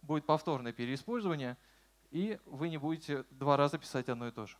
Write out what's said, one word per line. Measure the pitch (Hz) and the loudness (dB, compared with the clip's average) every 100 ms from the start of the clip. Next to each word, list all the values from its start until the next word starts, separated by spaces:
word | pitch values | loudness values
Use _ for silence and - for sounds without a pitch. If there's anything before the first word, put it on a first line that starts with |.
будет | 143 151 - | 0 -2 4
повторное | 156 160 143 123 | 2 4 -2 -2
переиспользование, | 117 120 135 - 240 202 156 127 127 _ _ _ _ _ | -4 -4 -4 -4 -2 0 -2 -2 -6 _ _ _ _ _
и | 156 202 214 | -4 -2 -4
вы | - 139 165 | -10 -4 -4
не | 160 | -2
будете | 143 160 - 139 131 | -2 -4 -2 -4 -4
два | 135 139 143 | -2 4 6
раза | 143 - | 6 4
писать | - 135 123 | -2 -4 -2
одно | 120 120 | -4 -4
и | |
то | 113 104 | -6 -10
же. | - | -12